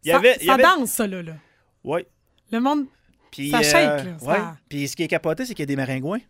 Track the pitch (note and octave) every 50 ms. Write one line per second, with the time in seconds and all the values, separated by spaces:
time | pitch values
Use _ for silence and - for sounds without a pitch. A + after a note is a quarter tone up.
0 | _ D#3 E3 C4+ - B3 B3+ - - - C4+ B3+ C4 E4+ F#4 E4+ B3+ G#3+ - -
1 | A#3 G3+ F#3 F#3 F3 D#3+ D#3+ D3 _ _ _ _ _ _ _ _ _ - D3 F3
2 | - _ _ _ _ _ _ _ _ _ G#3+ A3+ A#3+ C4+ D4 D4+ C#4 C4 _ _
3 | _ _ _ _ _ _ - - C#3 C#3+ D3 - D3+ D3 D3 D3+ D3+ D3+ D3 C#3+
4 | C3+ B2+ E3+ D#3 C#3+ - E3+ G3+ G3+ E3+ E3 - _ _ C#3+ C#3+ C#3+ C3+ - -
5 | E3+ D#3 F3+ D#3+ - E3 D#3+ D#3+ C4 B3 A3 - D3+ C#3 C#3 C3+ C3+ B2+ C3+ C3
6 | C3 D3+ G3 B3 - _